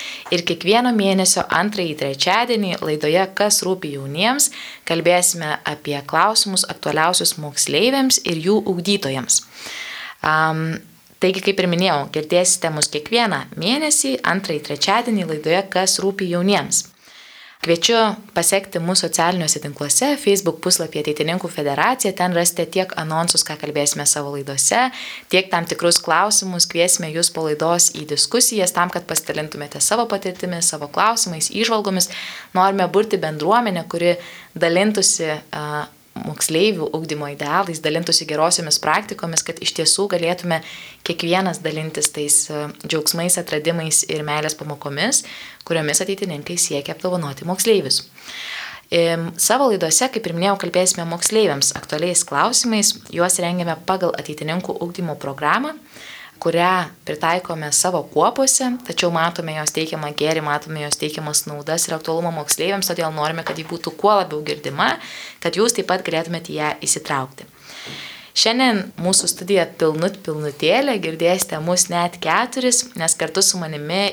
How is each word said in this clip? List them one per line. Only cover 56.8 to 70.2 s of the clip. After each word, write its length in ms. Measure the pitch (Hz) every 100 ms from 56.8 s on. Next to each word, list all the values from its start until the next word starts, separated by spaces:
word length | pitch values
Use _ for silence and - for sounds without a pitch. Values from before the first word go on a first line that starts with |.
| 165 -
pritaikome 680 | - 151 165 175 185 160 151
savo 300 | 147 180 175
kuopose, 720 | 135 151 175 - 269 - 254 247 -
tačiau 240 | 170 180
matome 420 | 170 165 165 160 156
jos 160 | 147 -
teikiamą 360 | 160 160 147 147
gėrį, 260 | 151 160
matome 400 | 151 147 151 156
jos 120 | 147 -
teikiamas 440 | 151 151 156 151 -
naudas 400 | 147 147 165 -
ir 100 | 160
aktualumą 360 | 165 165 170
moksleiviams, 560 | 160 147 - 165 196 185
todėl 240 | 170 160
norime, 320 | 156 151 165
kad 140 | - -
ji 60 | 160
būtų 240 | 170 170 156
kuo 140 | 202 208
labiau 240 | 175 151
girdima, 500 | 151 147 135 139 220 - - - - -
kad 180 | 170 175
jūs 180 | 233 233
taip 140 | 180
pat 140 | 185 180
galėtumėte 480 | 160 165 170 170
į 60 | 151
ją 100 | 151 - -
įsitraukti. 600 | - 156 143 131 - - - - - - - - - -
Šiandien 580 | - 220 240 262 214 -
mūsų 340 | - 170 180 175
studija 380 | - 180 196 165
pilnut-, 520 | - 160 156 180 196